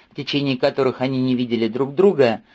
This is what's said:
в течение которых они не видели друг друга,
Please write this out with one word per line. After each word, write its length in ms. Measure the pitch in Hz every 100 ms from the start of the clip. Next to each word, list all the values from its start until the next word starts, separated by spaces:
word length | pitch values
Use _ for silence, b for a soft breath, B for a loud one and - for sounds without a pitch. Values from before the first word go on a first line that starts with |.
| b
в 60 | -
течение 420 | 135 147 139 127
которых 420 | 143 139 131 -
они 220 | 131 131
не 120 | 127
видели 340 | 123 123 117 113
друг 260 | 120 135
друга, 480 | 143 196 156 123 107 b